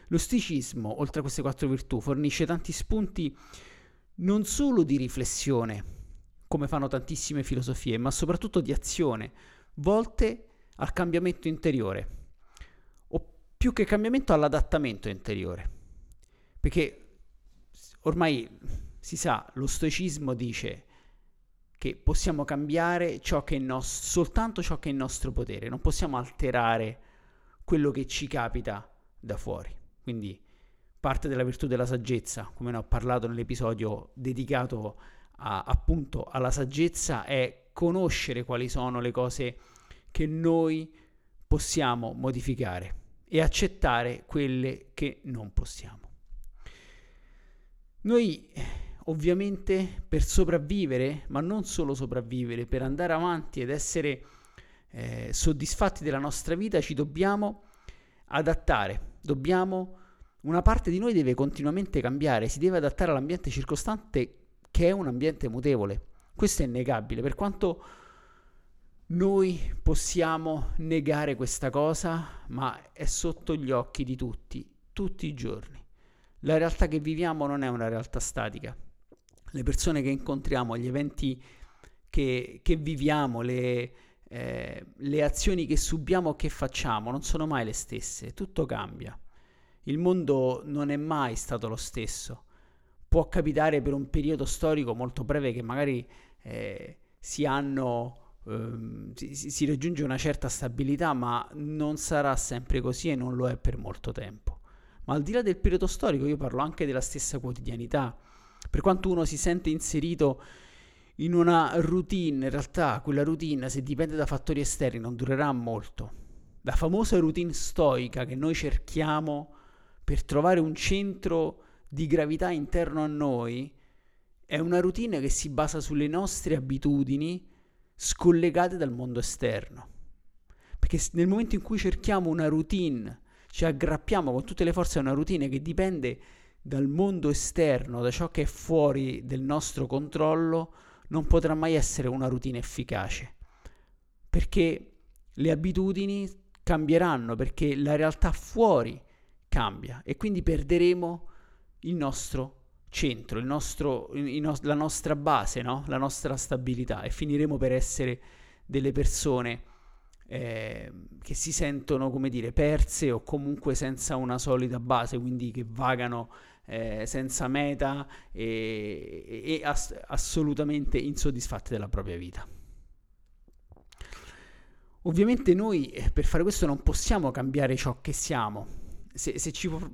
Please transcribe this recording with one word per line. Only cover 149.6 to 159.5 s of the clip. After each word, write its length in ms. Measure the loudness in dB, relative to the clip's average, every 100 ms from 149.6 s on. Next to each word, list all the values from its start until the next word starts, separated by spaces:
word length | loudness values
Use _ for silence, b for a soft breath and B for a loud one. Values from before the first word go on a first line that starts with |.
| 0 -4 -12 -10
e 140 | -8 -4
quindi 240 | -2 0
perderemo 880 | 2 2 4 6 6 4 0 -6 -10 b b b b -10
il 120 | -4
nostro 680 | -2 0 -2 -4 -4 -6 -10 _ _ -8
centro, 480 | -2 0 -2 -6 -4
il 80 |
nostro, 640 | -2 -2 -4 -2 -2 -2 -4
i, 220 | -6 -4 -2
i 20 |
nos-, 240 | -2 -2
la 100 | 0
nostra 420 | 0 0 -2 -2
base, 460 | 0 2 2 2 -2
no? 220 | -4 -4
La 120 | -2 -2
nostra 380 | -2 -2 -4 -4
stabilità, 640 | -2 -2 -2 -2 -2 -4
e 80 | -4
finiremo 460 | -2 0 2 2 2
per 140 | 2
essere 500 | 2 0 -2 -2 -4 b b b b
delle 260 | b -2 0
persone, 720 | 4 2 4 2 2 0